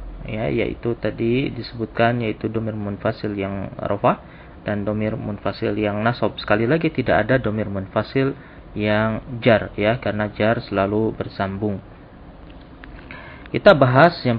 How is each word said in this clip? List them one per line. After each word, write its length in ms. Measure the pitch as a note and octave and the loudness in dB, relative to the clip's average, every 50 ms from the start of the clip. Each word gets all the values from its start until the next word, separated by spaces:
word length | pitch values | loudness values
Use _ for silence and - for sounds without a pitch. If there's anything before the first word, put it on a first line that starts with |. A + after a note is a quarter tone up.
| - - - - - - | -12 -12 -12 -12 -10 -8
ya, 200 | A2+ G#2+ A2+ C#3+ | -6 -4 -2 0
yaitu 480 | C3 A#2+ G#2 - A#2 - - A#2+ A#2 - | 0 0 0 -2 -2 -4 -4 -4 -4 -2
tadi 520 | - G#2+ - - A#2 A#2 A#2+ B2+ C#3+ C#3+ | -2 -4 -2 -2 0 0 2 0 0 -2
disebutkan, 720 | A#2 A#2 A2+ - - A#2 A2 G#2+ - - A#2 - A#2+ B2 A#2 | -4 -6 -10 -10 -8 -8 -8 -4 0 2 2 2 2 0 -2
yaitu 240 | A2 G#2+ - - A#2 | -4 -4 -4 -4 -4
dhamir 320 | A2 A2+ A2 A2 A2 G#2+ | -4 -4 -4 -4 -4 -4
munfasil 560 | G#2 G2+ G2+ G2 - G#2+ A2+ - - G#2+ G2+ | -4 -6 -6 -4 -2 -4 -2 -2 -4 -6 -4
yang 400 | G2+ F#2+ F#2+ G2 G2 F#2+ - - | -4 -4 -4 -4 -6 -6 -8 -8
rafa 480 | - - - G2+ G2+ - B2 F#3+ - - - - - - - - - - | -6 -4 -4 -2 0 2 2 2 0 -4 -14 -20 -20 -20 -20 -20 -10 -6
dan 240 | - G#2 G#2 G2+ G#2 | -4 -4 -2 -2 -2
dhamir 320 | G#2+ G#2+ G#2+ G#2+ A2 A2 | -2 0 0 -2 -2 -4
munfasil 560 | A2 G#2+ G#2 G#2 - G#2+ G2 - A2+ A2 G#2 | -4 -6 -6 -4 -4 -4 -4 -2 -2 -2 0
yang 240 | G#2+ G#2+ G#2 G2+ G#2 | 0 0 0 0 0
nasab. 400 | G#2+ A#2 B2 - - G#2+ B2+ - | 0 0 0 2 0 -2 -2 -4
Sekali 240 | - - G#2+ G#2+ A2+ | -2 0 2 2 4
lagi, 240 | A#2 D3 E3 D#3+ D#3 | 2 2 2 2 0
tidak 400 | D#3 - A#2+ A2 E2+ E2+ G#2+ A2 | 0 0 2 2 4 4 4 4
ada 160 | C3 C3 A#2 | 2 2 2
dhamir 240 | A2 G#2 G#2+ G#2 G2+ | 0 -2 -2 -2 -4
munfasil 640 | G2 G2 F#2+ F#2+ - A2 G#2 - - C3+ C3+ C3+ C#3 C3+ - - - - - - | -4 -6 -6 -4 -2 -2 -2 0 0 0 0 0 -2 -4 -10 -20 -20 -20 -18 -10
yang 480 | - G#2 G#2 G#2 G#2+ G#2+ A2 A2 A2 G#2+ - - C3 A#2 A2 | -6 -2 0 2 2 4 2 2 0 -4 -6 -8 -8 2 4
jar, 320 | B2+ A2+ G2+ F2 F#2 - | 6 6 6 4 0 -2
ya, 240 | - G2+ G#2+ A#2 B2+ | 0 2 2 2 2
karena 320 | - G#2+ G2+ G#2 G#2+ G#2 | 0 -2 -2 -2 -2 -2
jar 320 | G#2 - G#2 G#2+ A#2 B2+ B2 | 0 2 2 2 2 2 -2
selalu 480 | - G2+ G2+ G2 G2 G#2 G#2+ A2 A2 | -2 0 2 2 2 2 2 2 0
bersambung. 720 | - - - A2+ - - G2+ F#2+ G2 G2 G#2+ G#2 G2+ F#2+ - - - - - - - - - - - - - - - - - - - - - - - - - - - - - - - - - - | 0 -2 -6 -6 -4 -4 -4 -4 -2 -2 -2 -2 -2 -4 -6 -12 -18 -20 -20 -20 -20 -20 -20 -20 -20 -20 -20 -20 -20 -20 -20 -20 -20 -18 -18 -16 -16 -16 -16 -16 -16 -16 -16 -16 -18 -18 -10 -6
Kita 240 | - C3+ - G#3+ | -4 4 8 8
bahas 480 | G3 C#3 C3+ B2 B2 C3 D#3 F3 E3+ - - B2+ | 8 8 8 6 8 8 8 8 6 2 0 0
yang 80 | A#2 | 0